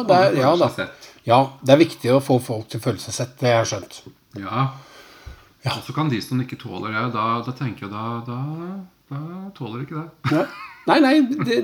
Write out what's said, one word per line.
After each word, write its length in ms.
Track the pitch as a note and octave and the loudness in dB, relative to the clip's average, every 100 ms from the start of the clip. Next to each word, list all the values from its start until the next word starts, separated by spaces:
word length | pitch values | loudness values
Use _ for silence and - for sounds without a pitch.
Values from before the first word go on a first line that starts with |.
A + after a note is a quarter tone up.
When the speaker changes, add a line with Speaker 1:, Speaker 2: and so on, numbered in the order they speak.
| A3+ | 4
Speaker 1:
det 80 | F3+ | 6
er, 120 | G3 | 6
Speaker 2:
Alle 100 | E3 | 4
Speaker 1:
ja 120 | C3 | 4
Speaker 2:
føler 80 | F3 | 4
Speaker 1:
da. 60 | - | 2
Speaker 2:
seg 80 | - F2+ | 0 -8
sett. 240 | - - - - | -12 -20 -10 4
Speaker 1:
Ja, 120 | A#2+ C3+ - | 4 4 0
det 140 | C3 C#3+ | 4 6
er 60 | |
viktig 320 | E3 - A#2+ C3+ | 6 2 2 2
å 60 | |
få 140 | C3+ B2+ | 4 0
folk 300 | - A2 - | 0 -6 -8
til 80 | A#2 | -6
å 60 | B2+ | -4
føle 180 | G#2 | -6
seg 140 | - - | -6 -8
sett, 160 | B2+ - | -8 -2
det 100 | B2 | 2
har 140 | A#2 G#2+ | 2 2
jeg 40 | |
skjønt. 240 | G#2 F2 - - - _ G#2 | -4 -10 -18 -20 -20 _ -14
Speaker 2:
Ja. 240 | F#2+ A2+ C3+ - - - - - - - _ _ B2 | -6 -2 -2 -4 -16 -20 -20 -20 -20 -20 _ _ -6
Speaker 1:
Ja. 80 | A2 | -6
Speaker 2:
Og 80 | - | -6
så 60 | B2+ | -4
kan 160 | D#3 | -2
de 80 | A2+ | -2
som 160 | - B2+ | -2 -4
ikke 200 | C3 - | -4 -10
tåler 340 | A2 F#2 G#2 G#2+ | -12 -10 -6 -4
det, 80 | B2 A2 | -2 -2
da, 80 | A2 A#2 | -2 -2
da 120 | A#2+ B2+ | -4 -6
tenker 300 | C3 G2 G2+ | -6 -6 -8
jeg, 20 | |
da, 140 | G#2 A2+ A#2 A#2+ | -8 -6 -8 -8
da, 100 | A#2+ C#3+ D#3+ F3 G3 F#3 _ _ | -8 -8 -8 -10 -12 -14 _ _
da 80 | C#3 D#3 F#3 G3 F#3+ | -12 -10 -12 -14 -12
tåler 220 | A#2 A#2+ | -10 -10
de 60 | C3+ | -10
ikke 100 | D#3 | -10
det. 380 | E3 - C3+ D3+ | -12 -8 -2 0
Speaker 1:
Ja. 80 | - - - - - | -2 -8 -18 -8 2
Nei, 140 | F4 | 4
nei, 100 | C4+ D#4 B3 D4 | 6 4 2 0
det, 240 | - A#3+ | 0 0